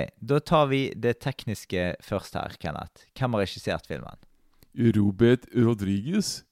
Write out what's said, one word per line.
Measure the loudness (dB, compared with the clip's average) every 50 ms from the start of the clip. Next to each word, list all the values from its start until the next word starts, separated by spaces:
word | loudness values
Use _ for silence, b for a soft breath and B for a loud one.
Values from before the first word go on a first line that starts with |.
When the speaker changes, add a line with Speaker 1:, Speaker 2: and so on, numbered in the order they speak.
| 2 0 -6 _ -4
Speaker 1:
da | -2 -2 -2
tar | 0 2 2 4 4 4
vi | 2 0 -2 -2 -4
det | -2 -2 -2 -2 -2
tekniske | -4 -8 -8 -6 -6 -8 -8 -8 -8 -6 -4 -2 -2 -2 -4 -6
først | -6 -6 -6 -6 -6 -6 -8 -8
her, | -8 -8 -10 -10 -8
Kenneth. | -8 -8 -8 -10 -12 -16 _ _ _ -8 -4
Hvem | -2 0 0
har | 0 0
regissert | -2 -4 -6 -6 -6 -6 -6 -6 -8
filmen? | -10 -10 -10 -12 -16 -20 -20 _ _ _ _ _ _ _ _ _ -4 2 2 4 4
Speaker 2:
Robert | 4 4 2 4 4 6 6 6 4 2 -2
Rodriguez, | 0 2 2 2 2 0 0 -2 -2 -2 -2 -2 0 0 -2 -2 -4 -10 -12 _